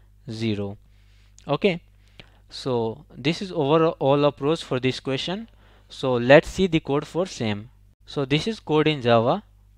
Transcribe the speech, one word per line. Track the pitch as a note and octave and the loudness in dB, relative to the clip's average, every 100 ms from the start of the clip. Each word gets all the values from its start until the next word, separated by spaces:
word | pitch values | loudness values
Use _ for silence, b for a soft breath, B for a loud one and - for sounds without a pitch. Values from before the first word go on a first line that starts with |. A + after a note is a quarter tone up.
| _ _ - | _ _ -14
zero. | A2 A2+ G2+ G2+ G2 - - - _ - - - | -6 -4 -4 -6 -10 -18 -20 -20 _ -20 -20 -8
Okay, | C#3+ G3+ E3+ - _ b b b b b | -2 -2 -2 -8 _ b b b b b
so | - C#3 A#2+ A2+ A2 - - | -10 -4 -2 -2 -6 -16 -6
this | C3+ E3+ | -4 -4
is | F#3+ | -6
overall | E3+ C#3 E3 D#3+ - C3+ C#3+ | -2 2 4 2 0 0 2
approach | C#3+ - C#3 E3 | 2 0 -4 -4
for | - C3 | -4 -2
this | B2+ - | -2 -4
question. | C3+ C3 - G3 A3+ b b b b | -6 -6 -6 -8 -10 b b b b
So | - C3 | -8 -2
let's | B2 B2 D3 - | 0 8 8 8
see | - F#3+ | 0 0
the | D#3+ | 0
code | - C#3 D#3 | -2 -4 -4
for | D#3 F#3+ | -6 -6
same. | - A2+ G#2 A#2 - - _ | -4 -6 -6 -10 -20 -20 _
So | - - | -12 -6
this | C3 D3+ A3 | -2 -2 -2
is | A3 | -8
code | - D#3 D3+ | -2 2 2
in | D3+ | 0
Java. | A#2+ A#2 A#2+ F#3+ - - - | 4 4 4 0 -4 -20 -20